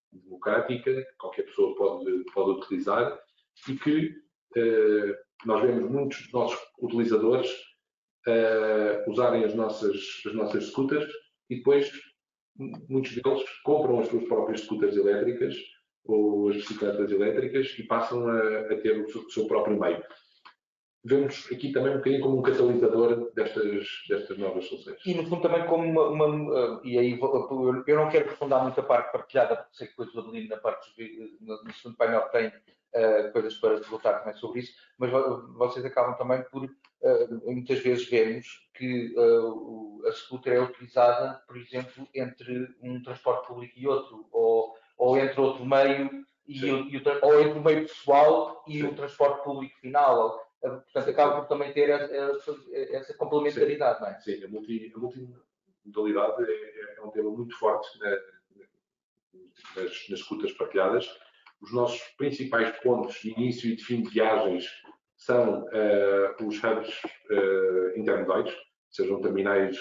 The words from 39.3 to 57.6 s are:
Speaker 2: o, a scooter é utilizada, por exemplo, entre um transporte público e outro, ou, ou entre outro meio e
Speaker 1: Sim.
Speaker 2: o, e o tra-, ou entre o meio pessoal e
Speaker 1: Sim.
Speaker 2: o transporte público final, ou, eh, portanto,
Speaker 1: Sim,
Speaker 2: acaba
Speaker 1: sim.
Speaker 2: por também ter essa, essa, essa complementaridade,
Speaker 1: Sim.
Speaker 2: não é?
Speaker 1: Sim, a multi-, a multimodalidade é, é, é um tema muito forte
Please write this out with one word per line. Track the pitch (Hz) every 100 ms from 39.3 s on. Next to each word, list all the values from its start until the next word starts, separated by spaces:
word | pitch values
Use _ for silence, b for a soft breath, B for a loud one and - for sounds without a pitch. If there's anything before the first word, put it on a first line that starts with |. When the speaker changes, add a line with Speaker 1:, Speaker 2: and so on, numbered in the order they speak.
| 117
Speaker 2:
o, | 113 110 113 110 107 104 110
a |
scooter | 110 - 127 127
é | 123
utilizada, | 127 - 123 127 120 120 135 131 _
por | 123
exemplo, | 120 127 127 131 139
entre | 135 123 - 123 123 127 -
um | 123 127
transporte | 123 123 127 120 -
público | 120 120 123
e | 135
outro, | 139 - 110 -
ou, | 113 113 113 113 B B -
ou | 123 135
entre | 135 -
outro | 131 - 127
meio | 135 139 139 - - - _ -
e | 135
Speaker 1:
Sim. | 135
Speaker 2:
o, | 135 139
e | 139
o |
tra-, | 139 139
ou | 139 151
entre | 151 151
o |
meio | 156 156 156
pessoal | - 139 139 151 160 - - 156
e | 147
Speaker 1:
Sim. | 147
Speaker 2:
o | 147
transporte | 143 - 143 143
público | 143 135 135 -
final, | 127 143 139 120
ou, | 113 113 - _
eh, | 127
portanto, | 127 - 143 147
Speaker 1:
Sim, |
Speaker 2:
acaba | 135 147 147
Speaker 1:
sim. |
Speaker 2:
por | -
também | 139 143
ter | 143 147
essa, | 143 143
essa, | 143 139 139 - 139 -
essa | 135 135 135 135
complementaridade, | 147 151 151 147 - 147 147 131 110
Speaker 1:
Sim. |
Speaker 2:
não | 104
é? | 98
Speaker 1:
Sim, | 107 98
a | 95
multi-, | 107 107 113 113
a | 113
multimodalidade | 123 127 127 - _ _ _ _ 104 104 107 98 110 107
é, | -
é, | - - 107 104 110
é |
um | 107
tema | 107 107
muito | 113 117
forte | -